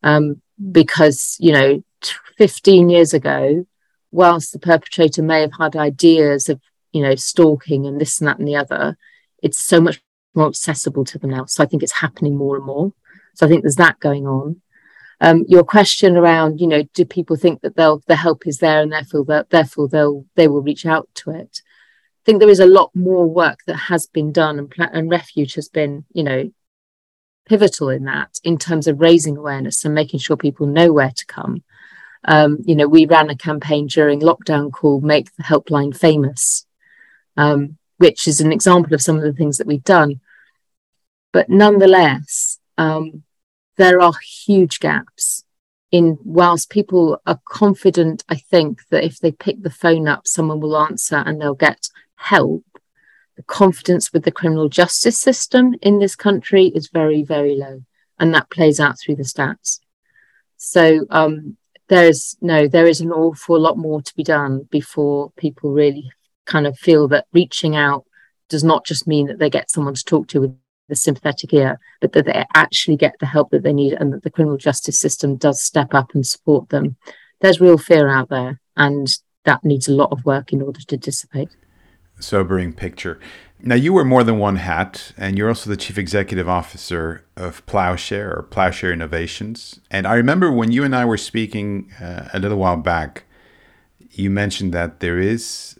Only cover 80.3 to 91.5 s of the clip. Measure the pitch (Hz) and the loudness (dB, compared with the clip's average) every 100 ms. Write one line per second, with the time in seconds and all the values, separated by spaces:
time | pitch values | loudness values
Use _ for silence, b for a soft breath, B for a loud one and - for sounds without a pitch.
80.3 | 139 135 143 139 139 - 143 - 147 - | -4 -4 -6 -6 -12 -12 -10 -8 -12 -10
81.3 | 139 151 _ _ _ _ _ _ _ - | -10 -10 _ _ _ _ _ _ _ -6
82.3 | 104 92 95 90 80 90 - 92 80 B | -4 -2 -4 -6 -8 -12 -12 -14 -14 B
83.3 | B B B 120 123 143 185 135 127 117 | B B B -2 0 2 0 2 2 2
84.3 | 110 101 95 90 82 95 - - - 98 | 0 -2 -4 -4 -6 -6 -10 -20 -12 -8
85.3 | 98 107 113 - 98 - 101 90 101 95 | -4 -4 -4 -8 -10 -8 -10 -6 -4 -4
86.3 | 92 87 90 87 - - 87 80 80 _ | -6 -4 -4 -6 -16 -12 -8 -8 -10 _
87.3 | - 90 - - 101 90 90 - 101 101 | -14 -14 -14 -8 -4 -4 -6 -8 -10 -10
88.3 | 80 - - 92 87 95 85 82 82 85 | -12 -12 -4 -4 -2 -6 -6 -6 -8 -8
89.3 | - 104 113 - - _ 98 95 113 120 | -10 -14 -14 -18 -20 _ -8 -2 0 2
90.3 | 160 185 127 113 120 143 131 123 107 - | 0 0 0 0 -2 -2 -2 -2 -4 -6
91.3 | 117 110 | -8 -8